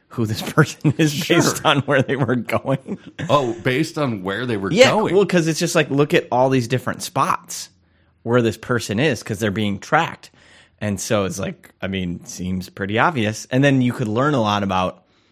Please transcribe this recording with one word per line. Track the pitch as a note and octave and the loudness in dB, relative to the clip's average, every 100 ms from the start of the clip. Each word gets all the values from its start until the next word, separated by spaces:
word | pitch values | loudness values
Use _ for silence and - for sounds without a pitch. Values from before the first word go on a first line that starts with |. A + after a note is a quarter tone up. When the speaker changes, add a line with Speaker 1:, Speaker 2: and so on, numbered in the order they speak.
| _ | _
Speaker 1:
who | - A2 | -4 -4
this | A2 | -4
<laughs> | - | -2
person | - - - D3+ - | 2 0 0 -2 2
is | D#3 C#3+ - | 0 0 0
based | D#3+ C#3 - | 2 2 0
Speaker 2:
Sure. | D#3 | 2
Speaker 1:
on | C#3+ | 2
where | C3+ C#3 | 2 2
they | C3 C3+ | 2 0
were | A#2 B2 | 0 -2
going. | - G#2+ - C3+ - - - - D#3 | -2 -4 -2 -4 -6 -14 -12 -10 0
Speaker 2:
Oh, | C#3+ B2 A2+ | 0 0 -2
based | B2+ C3 D#3 D#3 | -2 0 -2 -2
on | C#3 G#2 | -2 -2
where | F#2 G2+ B2 | -4 -4 -2
they | G#2 | -2
were | F#2+ | 2
Speaker 1:
Yeah, | F#3+ C4 | 6 6
Speaker 2:
going? | G3 G#3 | 6 2
Speaker 1:
well, | F#3 G3 | 4 4
'cause | F3+ E3 | 4 2
it's | D#3 | 0
just | E3+ | 0
like, | E3+ C#3+ | 2 2
look | C#3 D3 | 2 4
at | F3 - | 2 2
all | A#2+ C3+ | 2 4
these | C3 A#2 | 2 2
different | B2+ A2 F2 | -2 -2 -8
spots | - C3+ D3+ - - - - _ _ _ _ _ | -6 -2 0 -2 -6 -14 -14 _ _ _ _ _
where | A#2 B2 | 0 2
this | A2+ G#2+ | 2 -2
person | - A#2+ - G#2+ | -4 -4 -2 -2
is | D#3 A2+ | 0 -2
'cause | - G2+ | -6 -4
they're | A2 | -2
being | F#2+ G#2 F#2+ | -2 -2 -4
tracked. | - D3+ E3 - - _ _ - _ _ | -2 0 0 -6 -20 _ _ -20 _ _
And | G#2+ F#2+ | -6 -4
so | - G#2+ | -2 0
it's | F#2+ F2 | 0 -4
like, | F#2+ - - _ | -8 -10 -16 _
I | F#2+ | -6
mean, | F#2+ F2+ F2 | -4 -4 -6
seems | - - F#2 F#2 F2+ | -12 -10 -6 -6 -8
pretty | - G2 A2 | -8 -4 0
obvious. | D#3+ D3 G#2 A2 - | 0 0 -2 -4 -2
And | B2+ | 2
then | C#3+ C3+ | 4 4
you | B2 | 2
could | B2 A2 | -2 -2
learn | A2 D3 | 0 0
a | C#3 | 2
lot | G#2 G2+ | 2 0
about, | G2 F#2 F#2 - _ _ _ | 0 0 -2 -4 _ _ _